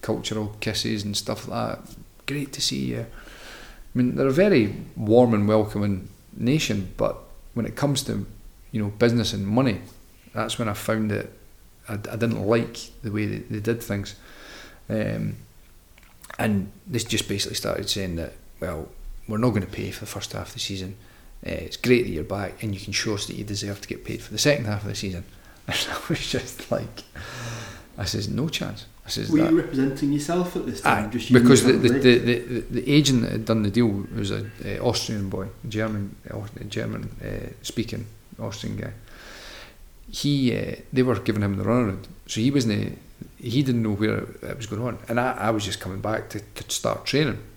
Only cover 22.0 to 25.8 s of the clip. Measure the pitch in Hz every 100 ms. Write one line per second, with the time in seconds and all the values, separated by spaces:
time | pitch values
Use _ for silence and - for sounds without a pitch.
22 | 101 85 87 95 98 - 110 95 - 95
23 | - 104 - - 107 101 101 101 - -
24 | - 110 - 104 143 143 110 104 107 104
25 | 101 90 - - - - - -